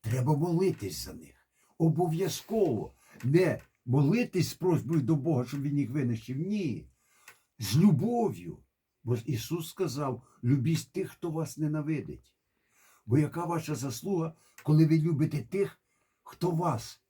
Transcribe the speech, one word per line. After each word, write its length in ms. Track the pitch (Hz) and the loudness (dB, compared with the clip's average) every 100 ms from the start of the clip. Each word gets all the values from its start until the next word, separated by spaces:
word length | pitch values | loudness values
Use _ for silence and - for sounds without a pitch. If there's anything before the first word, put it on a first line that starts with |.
треба 360 | - 127 123 147 | -2 0 2 2
молитись 680 | 175 170 190 - 98 - | 2 2 2 0 -6 -8
за 100 | - | -12
них. 340 | - - _ _ _ _ _ | -14 -18 _ _ _ _ _
Обов'язково 1160 | 165 143 180 160 185 - - 220 185 110 78 _ _ - | 2 2 0 0 -2 -4 -4 2 2 2 -4 _ _ -6
не 360 | 120 156 185 107 - _ - | -2 0 0 -2 -8 _ -2
молитись 640 | 127 139 220 247 185 135 | 2 2 2 0 -2 -2
з 60 | |
просьбою 460 | - 185 156 110 165 | -2 0 0 0 -2
до 160 | 117 156 | 0 0
Бога, 280 | 131 143 | 0 -2
щоб 180 | 123 143 | -2 -4
він 160 | 139 143 | -2 -2
їх 120 | 123 | -2
винищив. 460 | 139 120 113 - 131 | -2 -2 -4 -6 -8
Ні. 480 | 175 208 175 95 - _ _ _ - - _ _ | -4 -4 -4 -6 -10 _ _ _ -20 -20 _ _
З 180 | 107 113 | 0 6
любов'ю. 840 | 196 143 214 240 214 87 87 - _ _ _ _ | 6 6 2 2 0 -2 -10 -14 _ _ _ _
Бо 120 | - 120 | -2 -2
Ісус 520 | - 120 - 170 160 | 0 -4 -4 -6 -8
сказав: 540 | - 180 123 143 117 - _ | -6 -6 -4 -6 -6 -10 _
«Любіть 480 | 120 139 123 160 - | 0 2 2 -2 -2
тих, 180 | - 185 | -8 -8
хто 200 | - 175 | -6 -6
вас 280 | 160 156 - | -4 -6 -4
ненавидить». 760 | 151 151 147 156 101 - _ _ _ _ _ _ _ _ - | -2 -2 -2 -4 -4 -12 _ _ _ _ _ _ _ _ 2
Бо 120 | 127 | 4
яка 260 | 147 156 | 4 0
ваша 300 | 175 170 160 | -2 -4 -4
заслуга, 600 | 139 135 - 190 190 160 - _ - | -6 -4 -6 -4 -2 -2 -8 _ -12
коли 240 | - 151 160 | 4 6 8
ви 120 | 160 | 6
любите 440 | 156 151 156 147 | 4 2 0 -2
тих, 380 | 113 190 196 - _ _ _ _ | -4 -2 -2 -4 _ _ _ _
хто 280 | - - 180 | -20 -4 -2
вас 520 | 165 175 120 - - _ | 2 0 0 -4 -16 _